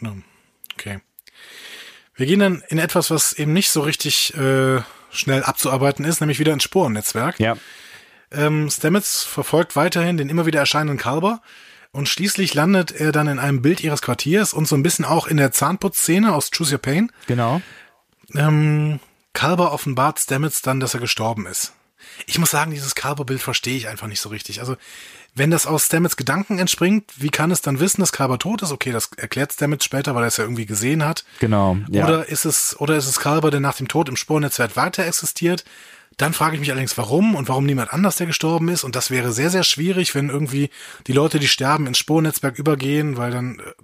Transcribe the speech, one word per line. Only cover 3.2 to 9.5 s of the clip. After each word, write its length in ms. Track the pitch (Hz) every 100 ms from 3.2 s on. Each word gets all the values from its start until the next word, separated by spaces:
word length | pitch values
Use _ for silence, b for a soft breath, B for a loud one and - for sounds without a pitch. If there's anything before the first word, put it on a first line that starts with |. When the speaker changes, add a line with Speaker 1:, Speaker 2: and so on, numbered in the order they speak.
| -
Speaker 1:
eben 200 | - 151 165
nicht 160 | -
so 100 | 160
richtig, 540 | 147 - 147 - - -
äh, 440 | 135 135 131 131 117 B B
schnell 320 | - - 135 131
abzuarbeiten 600 | - 139 131 139 135 151
ist, 160 | 170
nämlich 180 | 151 139
wieder 140 | 151
ins 100 | 147 -
Sporennetzwerk. 760 | 190 165 107 - 110 131 -
Speaker 2:
Ja. 160 | 110 110 B B B B B B B
Speaker 1:
Ähm, 360 | 147 151 151 151
Stamets 540 | - 156 196 - - -
verfolgt 520 | - 139